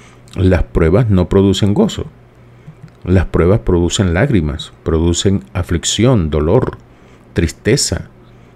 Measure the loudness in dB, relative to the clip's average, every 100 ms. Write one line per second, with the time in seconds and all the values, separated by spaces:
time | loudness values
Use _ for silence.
0 | -20 -20 -12 -2 2 2 0 0 2 2
1 | 2 0 2 2 2 2 0 0 -2 -4
2 | -12 -16 -20 -20 -20 -20 -20 -20 -20 -12
3 | -2 0 0 0 2 0 0 0 0 0
4 | 0 0 0 0 -2 -6 -10 -12 -2 0
5 | 0 0 0 -2 -4 -8 -4 -4 -4 0
6 | 2 2 0 -2 0 2 0 -4 -16 -20
7 | -20 -20 -10 -4 -2 -2 -2 -2 -2 -6
8 | -8 -20 -20 -20 -20